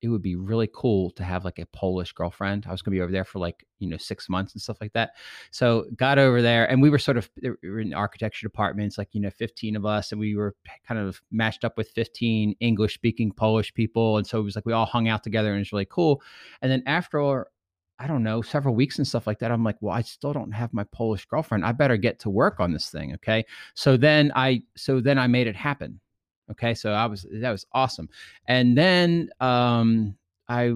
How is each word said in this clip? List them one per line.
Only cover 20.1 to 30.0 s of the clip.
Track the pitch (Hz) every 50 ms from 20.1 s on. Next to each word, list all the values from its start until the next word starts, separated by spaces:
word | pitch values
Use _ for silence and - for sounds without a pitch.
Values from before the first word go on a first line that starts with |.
| - - - 143 147
don't | 139 - - 107
have | 107 117 120 -
my | 107 101
Polish | - - - 117 110 107 95 -
girlfriend. | - - 156 156 - 113 101 -
I | 117
better | 117 143 147 131 120
get | 101 107 117 - -
to | - 107
work | 95 107 151 208 - -
on | 92 87 80
this | 73 - -
thing, | - 78 76 65 76
okay?" | - - 110 110 113 110 - - - - - -
So | - - 143 131
then | 117 135 151 151 151 147 147 -
I, | 131 131 135 127 117 - _ -
so | - - - 135 127
then | 117 139 139 135
I | 127
made | 123 120 123 123
it | 113 98
happen. | 92 - 147 139 - 82 - - - _ _ _ _ _ _ _ _ _ -
Okay, | - - 120 117 117
so | - - 107
I | 104 104 117
was, | 113 107 95 90 - 101 110
that | 120 127
was | 104 95 - _
awesome. | - 131 131 123 - - 82 - - - - - - - -
And | - 127 127 123 123 120
then, | 143 170 190 180 180 175 170 170 170 160 - - -
um, | 131 127 123 123 123 120 120 117 113 113 113 113